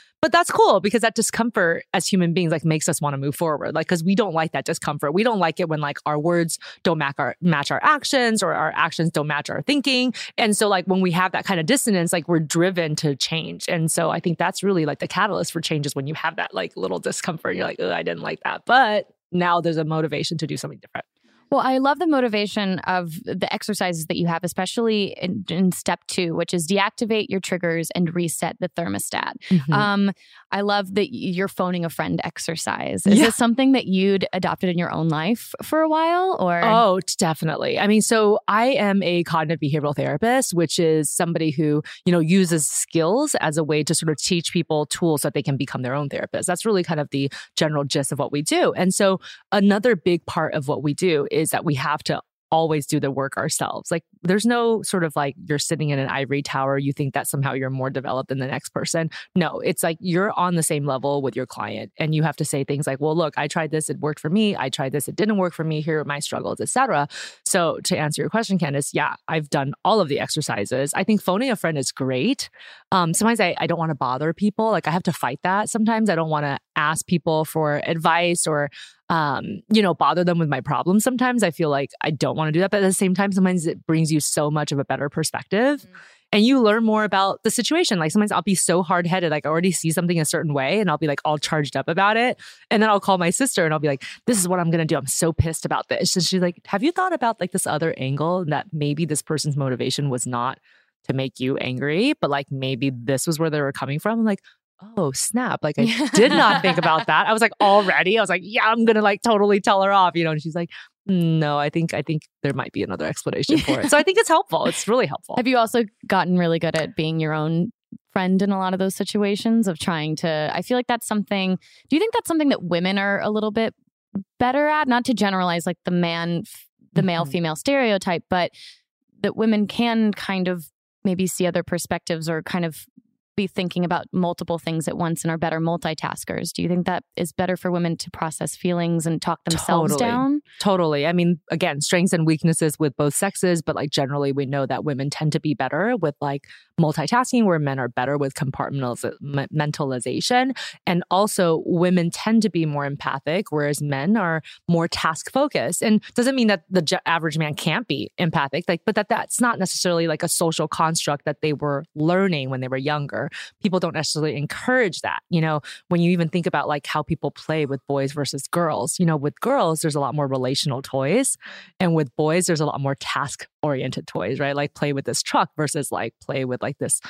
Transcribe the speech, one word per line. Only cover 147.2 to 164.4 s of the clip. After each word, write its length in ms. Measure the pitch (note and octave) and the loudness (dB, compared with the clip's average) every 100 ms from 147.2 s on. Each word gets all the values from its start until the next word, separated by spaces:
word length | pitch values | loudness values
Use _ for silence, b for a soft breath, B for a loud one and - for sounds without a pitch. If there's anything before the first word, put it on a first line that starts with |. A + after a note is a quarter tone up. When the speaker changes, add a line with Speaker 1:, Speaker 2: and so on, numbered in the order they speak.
| B3+ B3 G#3 | 2 2 4
Speaker 1:
where 140 | E3 | 2
men 200 | C#3+ C3+ | 0 -2
are 80 | B2 | -2
better 300 | B2 B2+ D3 | -2 0 0
with 160 | C#3 | -2
compartmentaliz-, 800 | - C#3 - - C#3 B2+ A2+ - - | -2 -4 -4 -4 -4 -4 -4 -6 -8
me-, 260 | C#3+ C#3 - D3+ | -6 -4 -2 -2
mentalization. 1040 | D3 - C#3+ B2+ B2 B2 - B3 C4 B3 B B - | -2 -2 -4 -4 -4 -4 0 2 2 -2 B B -2
And 180 | F3 - | 0 2
also 540 | F#3 G#3 - F3 D#3+ - | 2 2 2 2 2 0
women 440 | E3+ F3+ F3+ E3+ | 2 4 4 2
tend 300 | - G#3+ A3+ | -2 2 2
to 80 | G#3 | 2
be 160 | E3+ D#3 | 0 0
more 200 | C#3+ C#3 | -2 -4
empathic, 640 | C#3+ C3 C#3 - F3 - | -6 -6 -6 -2 -4 -2
whereas 300 | D3+ D3 D3 | -2 0 -2
men 360 | D3 C3+ D#3 A3+ | -2 -2 0 2
are 240 | F3 D#3+ - B - | 2 -2 -6 B 0
more 200 | E3+ E3+ | 0 0
task 440 | - E3 D#3+ - | -2 -2 -2 -4
focused. 500 | C4+ C#4+ D3 A#2+ F3+ | 0 0 0 -2 0
And 220 | A3+ G#3+ B - | 2 2 B 0
doesn't 200 | A#3+ C4+ | 0 2
mean 120 | A3 | 2
that 160 | G3 - | 2 0
the 120 | F#3 | -2
ge-, 120 | D#3 F3+ - | 0 -2 0
average 320 | E3 D#3+ D#3 | 0 0 -2
man 160 | D3+ | -2
can't 340 | - E3+ F3 B3 | -2 -2 -2 -2
be 240 | C#3 - - | -6 -6 -4
empathic, 480 | E3 D#3+ C#3 D#3 F3 | 0 0 -2 -4 -2
like, 140 | E3+ - | -4 -2
but 100 | G#3+ | -2
that, 140 | G#3 | 0
that's 300 | G#3+ - - | -2 -2 0
not 200 | A#3+ A3 | 0 0
necessarily, 480 | F#3 - F3+ E3+ E3 | -2 -2 0 0 0
like, 160 | D#3 | -2
a 40 | F3 | -2
social 400 | - E3+ D#3+ D#3+ | 0 0 0 -2
construct 580 | - D#3+ D#3+ - C#3+ - | 0 0 0 -2 -2 -4
that 160 | D3 | -2
they 120 | D#3 | -2
were 320 | C#3+ D3 C#3 D#3+ D3+ | -2 -2 -4 -6 -2
learning 540 | D#3 F3+ G3 D3+ C3 | 2 2 2 0 -2
when 120 | C3 | -4
they 60 | B2+ | -4
were 100 | C3 | -2
younger. 520 | C3+ D3+ C#3+ G#2+ C3+ B B B | -2 -2 -4 -6 -8 B B B
People 180 | G#3 F3+ | 0 0
don't 140 | E3+ | 0
necessarily 420 | D3+ D3 D#3 D3+ | -2 -4 -2 -2
encourage 640 | C#3 | -2